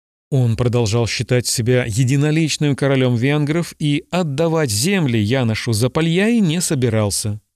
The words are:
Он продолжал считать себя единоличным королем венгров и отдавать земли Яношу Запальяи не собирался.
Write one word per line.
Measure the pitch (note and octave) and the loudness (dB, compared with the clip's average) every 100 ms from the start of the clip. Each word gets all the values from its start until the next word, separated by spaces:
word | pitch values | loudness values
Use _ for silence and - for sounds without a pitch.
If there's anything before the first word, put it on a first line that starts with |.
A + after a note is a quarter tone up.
| _ _ - | _ _ -4
Он | C3+ A#2+ A2 | 0 0 0
продолжал | B2 A#2+ A2+ A#2 A2+ | 0 0 0 0 -2
считать | - A2 B2 - | -4 -2 -2 -2
себя | - A#2 B2+ B2 | -2 0 0 0
единоличным | G#2 B2 C#3 D3+ D#3 D#3+ - D3 C#3 | 0 0 2 2 0 0 0 -2 0
королем | C#3 C3+ B2+ A#2+ | 0 2 2 2
венгров | C3 D3+ C#3+ E3 E3 - | 0 0 0 -2 -4 -4
и | D3+ C#3+ - | -2 -2 -2
отдавать | F3 E3 C#3 E3 D#3+ D3 | -4 -2 -2 0 0 0
земли | G#2 D3 G3+ C#3+ A#2 | 0 0 0 2 2
Яношу | G#2 C3+ A#2 A2 - | 2 0 0 -2 -2
Запальяи | G#2+ B2+ D#3 E3 E3+ G#3 A#3+ | 0 0 0 0 2 2 2
не | F3+ E3 | 2 0
собирался. | - D3 A#2+ A2 G#2 - G#2+ G#2 _ | -2 0 0 0 0 -2 -6 -8 _